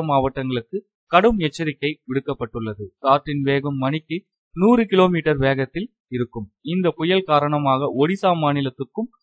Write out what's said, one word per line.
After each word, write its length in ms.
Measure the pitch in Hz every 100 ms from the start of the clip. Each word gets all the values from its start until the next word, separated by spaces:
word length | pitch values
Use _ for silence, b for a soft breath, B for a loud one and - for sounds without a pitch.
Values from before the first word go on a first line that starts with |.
மாவட்டங்களுக்கு 760 | 160 139 131 139 131 123 - 202 - _ -
கடும் 260 | 175 214 220
எச்சரிக்கை 520 | 151 - 156 139 143 151 -
விடுக்கப்பட்டுள்ளது. 760 | 131 - 139 117 120 113 104 101 _
காற்றின் 440 | 131 143 151 143
வேகம் 340 | 139 139 143 135
மணிக்கு 400 | 131 156 - 165 - _ _
நூறு 320 | 170 202 240 214
கிலோமீட்டர் 500 | 185 185 170 156 143
வேகத்தில் 520 | 135 135 131 165 233 _ -
இருக்கும். 380 | 123 120 117 101 _
இந்த 260 | 143 180 175
புயல் 360 | 156 160 190 185
காரணமாக 600 | 147 147 147 139 131 143 113
ஒடிசா 320 | 151 190 190
மாநிலத்துக்கும் 760 | 170 151 143 139 - 135 - 240 _